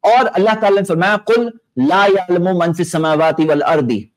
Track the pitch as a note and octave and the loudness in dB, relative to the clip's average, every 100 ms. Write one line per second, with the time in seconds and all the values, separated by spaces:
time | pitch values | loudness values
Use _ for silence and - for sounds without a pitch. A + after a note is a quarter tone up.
0 | F#3+ A#3+ A3+ F3 G#3 A3 G#3 G3 F#3+ E3 | 2 2 2 0 0 0 0 0 0 -2
1 | F#3 G#3 G#3 A#3 A#3 A3+ _ - C3+ F#3 | 0 -2 0 0 0 -8 _ -4 0 2
2 | G3+ F#3+ F3+ F3 F3+ F3+ E3+ E3+ E3+ E3 | 2 2 0 -2 0 0 -2 -2 -4 -2
3 | D#3+ D3+ D#3+ D3+ D#3 D3 - D#3+ B2+ G#2+ | -2 0 0 0 0 0 0 0 0 -4
4 | - | -8